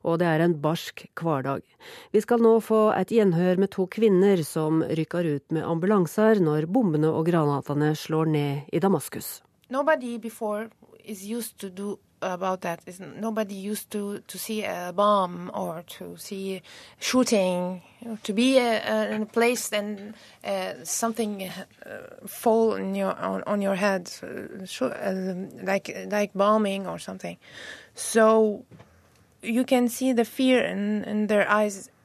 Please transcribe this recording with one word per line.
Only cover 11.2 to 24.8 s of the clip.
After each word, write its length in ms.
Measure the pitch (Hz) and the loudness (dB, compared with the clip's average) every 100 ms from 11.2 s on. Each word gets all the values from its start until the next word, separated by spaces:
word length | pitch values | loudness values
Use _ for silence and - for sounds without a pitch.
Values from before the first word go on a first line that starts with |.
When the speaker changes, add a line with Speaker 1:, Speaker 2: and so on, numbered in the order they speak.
| 196 | -8
Speaker 2:
used 320 | 233 220 - | -8 -8 -10
to 80 | 196 | -12
do 300 | 185 202 - _ _ | -8 -8 -8 _ _
about 400 | 185 180 185 185 | -6 -4 -4 -4
that. 200 | 175 170 | -6 -8
Is 140 | - 180 | -12 -16
nobody 560 | 180 - 220 214 208 | -16 -8 -4 -4 -4
used 340 | 196 196 214 - | -6 -6 -6 -6
to, 280 | 208 202 202 - | -8 -6 -10 -12
to 100 | 185 | -12
see 260 | - 214 | -6 -4
a 300 | 202 180 180 | -4 -6 -6
bomb 540 | 180 208 208 180 175 180 | 2 4 4 2 -4 -8
or 300 | 208 180 165 170 - | -6 -6 -8 -14 -16
to 180 | 180 170 | -14 -14
see 440 | - 196 196 190 - - - _ | -12 -8 -8 -8 -12 -20 -20 _
shooting, 840 | - 254 240 214 185 180 180 185 - _ | 0 2 4 4 2 0 -4 -8 -14 _
you 100 | 240 | -12
know, 80 | 214 | -10
to 100 | - | -4
be, 260 | 202 254 262 | 2 4 4
uh, 40 | |
uh, 440 | 240 220 - 220 208 | 4 0 0 -2 0
in 140 | 214 | -4
a 20 | |
place 460 | 214 233 233 247 - | -2 2 2 2 -4
and, 400 | 208 208 202 208 214 - - | -4 -4 -10 -12 -18 -20 -12
uh, 300 | - 196 185 135 | -6 -6 -6 -10
something, 680 | - - 233 226 214 202 185 | -8 -4 -4 -2 -4 -4 -10
uh, 800 | 180 - _ - 104 - - 208 | -12 -16 _ -16 -16 -16 -18 -16
fall 480 | - 233 220 226 | -2 2 4 2
in 200 | 196 190 | 0 -4
your, 180 | 196 190 | -2 -2
on, 280 | - 185 190 - | -2 -4 -4 -2
on 140 | 202 | -2
your 140 | 196 | 0
head, 360 | 98 208 190 175 - | 0 0 0 -4 -14
uh, 440 | - - - - | -12 -10 -12 -12
sho-, 220 | 185 - | -14 -4